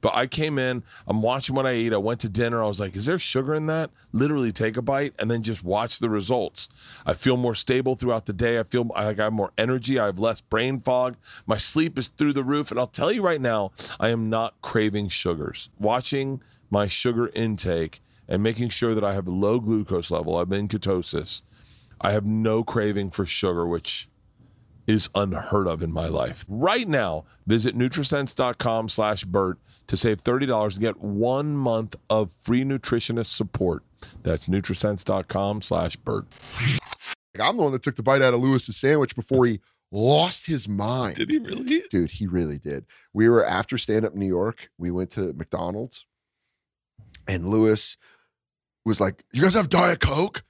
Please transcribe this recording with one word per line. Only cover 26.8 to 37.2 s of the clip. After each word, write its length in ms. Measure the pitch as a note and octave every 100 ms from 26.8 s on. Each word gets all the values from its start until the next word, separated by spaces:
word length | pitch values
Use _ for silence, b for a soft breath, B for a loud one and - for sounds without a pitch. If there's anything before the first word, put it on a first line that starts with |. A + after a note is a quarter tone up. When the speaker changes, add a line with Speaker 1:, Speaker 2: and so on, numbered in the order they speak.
| A3
Speaker 1:
now, 360 | D3 G2+ D#2 - b -
visit 300 | A2+ A2+ A2+
nutrisense 580 | B2+ D#3+ C#3+ D3 C#3
dot 220 | - B2+ A#2+
com 300 | B2 A2+ A2
slash 360 | - G#2+ G#2
Bert 340 | F#2+ F#2+ F#2 F2+ b b -
to 100 | F#2+
save 220 | A#2 G2+
thirty 260 | - B2 C3+
dollars 300 | A#2 G#2+ F#2+
and 40 |
get 160 | A2+ G#2
one 560 | G2+ G2+ A#2 C3 D3+ D3
month 400 | C3 A2+ A2 - _
of 240 | A2 G2+
free 320 | - - A#2+
nutritionist 640 | C3+ C3+ - A#2+ - A#2 A2
support. 560 | - G#2 - F#2+ D#2 _ _ B B
That's 240 | - D#2+ -
nutrisense 580 | F#2+ - G#2+ G#2+ G2+
dot 240 | - G2 F#2
com 320 | G2 G2+ G#2
slash 360 | - E2+ E2 -
Bert. 280 | - G#1 - - - - A#2+ C3 - - - -